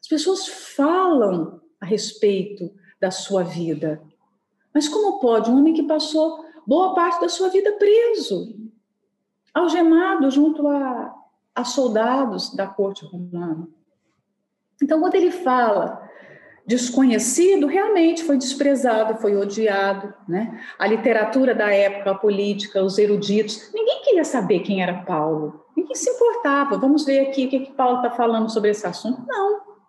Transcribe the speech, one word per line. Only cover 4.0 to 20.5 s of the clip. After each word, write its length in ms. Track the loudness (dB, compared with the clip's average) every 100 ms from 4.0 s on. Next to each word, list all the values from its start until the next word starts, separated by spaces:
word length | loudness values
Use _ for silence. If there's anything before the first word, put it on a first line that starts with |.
| -12 _ _ _ _ _ _
Mas 140 | -2 0
como 320 | 0 0 2
pode 300 | 2 2 4
um 80 | 4
homem 160 | 4
que 100 | 4
passou 640 | 0 -2 0 0 0 -2 -16 -18 0
boa 280 | 2 2
parte 260 | 2 0 0
da 100 | -4
sua 200 | -2 0
vida 240 | 2 2
preso, 800 | 2 4 4 4 0 -4 -6 -6 -14 -18 _ _ _ _ _ _ _ _
algemado 760 | -2 0 2 4 4 4 2 2
junto 380 | 4 2 2 0
a, 460 | 0 -2 -6 -10 -16 _ _ _
a 100 | -8
soldados 920 | -4 -2 0 2 2 0 -2 -4 -8 -6
da 120 | -8
corte 380 | -2 -4 -4 -14
romana? 640 | -14 -10 -8 -6 -8 -10 _ _ _ _ _ _ _ _ _ _ _
Então, 180 | 0 2
quando 160 | 2 2
ele 160 | 2
fala 760 | 0 0 2 2 2 -2 -8 -16 -20 -20 -20 -20 -20 -4
desconhecido, 1000 | -2 0 2 4 4 0 2 4 4 2
realmente 580 | 0 2 4 2 2
foi 140 | 0 0
desprezado, 800 | 0 -2 0 2 2 0 0 -2
foi 180 | 0 0
odiado, 800 | -2 0 0 2 0 -2 -8 -14 -6
né? 360 | -6 -6